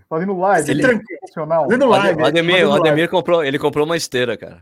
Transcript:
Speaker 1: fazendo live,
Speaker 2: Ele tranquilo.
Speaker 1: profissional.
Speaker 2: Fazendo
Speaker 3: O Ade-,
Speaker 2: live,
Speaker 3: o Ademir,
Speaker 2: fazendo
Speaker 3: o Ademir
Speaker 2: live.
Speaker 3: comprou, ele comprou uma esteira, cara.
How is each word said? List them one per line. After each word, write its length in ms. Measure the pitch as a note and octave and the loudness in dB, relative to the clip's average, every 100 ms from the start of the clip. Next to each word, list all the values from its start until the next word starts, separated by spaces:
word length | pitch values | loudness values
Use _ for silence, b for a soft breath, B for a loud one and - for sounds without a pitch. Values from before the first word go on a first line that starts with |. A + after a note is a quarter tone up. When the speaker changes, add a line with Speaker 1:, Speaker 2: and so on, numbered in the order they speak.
| - | -10
Speaker 1:
fazendo 300 | D#3+ F#3+ F#3 | -6 -4 -2
live, 340 | F#3 F#3 D3 | 0 0 0
Speaker 2:
Ele 100 | D3 | 0
tranquilo. 360 | B3+ A3 - E4 | 2 0 -4 -16
Speaker 1:
profissional. 440 | - - D#3 E3 C#3+ | -14 -10 -4 -2 0
Speaker 2:
Fazendo 220 | B3 C4+ | 2 2
Speaker 3:
O 60 | |
Ade-, 100 | G3 G3+ | 2 2
Speaker 2:
live, 160 | D#3+ | 0
Speaker 3:
o 40 | D3 | 0
Ademir, 260 | E3 E3+ | 0 2
Speaker 2:
fazendo 160 | F#3 D#3 | 2 2
Speaker 3:
o 40 | |
Ademir 240 | C#3+ D#3+ D3 | 2 2 2
Speaker 2:
live. 80 | E3 | 0
Speaker 3:
comprou, 340 | F#3 E3+ E3+ | -2 0 0
ele 140 | C#3 C3+ | 0 -2
comprou 260 | D3 D3 D3+ | -2 -2 -2
uma 120 | E3 | -2
esteira, 400 | - B2+ A#2+ G2+ | -4 -2 -2 -4
cara. 240 | E2+ E2+ | -10 -20